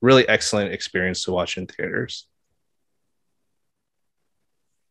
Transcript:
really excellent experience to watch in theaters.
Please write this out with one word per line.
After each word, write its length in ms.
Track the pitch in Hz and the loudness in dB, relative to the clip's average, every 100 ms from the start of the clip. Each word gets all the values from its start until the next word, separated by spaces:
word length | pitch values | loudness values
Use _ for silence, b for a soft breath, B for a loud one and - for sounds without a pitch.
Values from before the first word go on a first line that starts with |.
really 260 | 123 131 - | 6 6 6
excellent 440 | 107 - 107 98 | 2 2 -2 -2
experience 500 | 92 - 92 92 90 - | -6 -6 -4 -2 -4 -4
to 60 | |
watch 260 | 90 87 - | -2 -2 -6
in 100 | 92 | -10
theaters. 600 | - 87 90 117 - - _ _ _ _ _ _ _ _ _ _ _ _ _ _ _ _ _ _ _ _ _ _ _ _ _ _ | -8 -6 -6 -6 -10 -18 _ _ _ _ _ _ _ _ _ _ _ _ _ _ _ _ _ _ _ _ _ _ _ _ _ _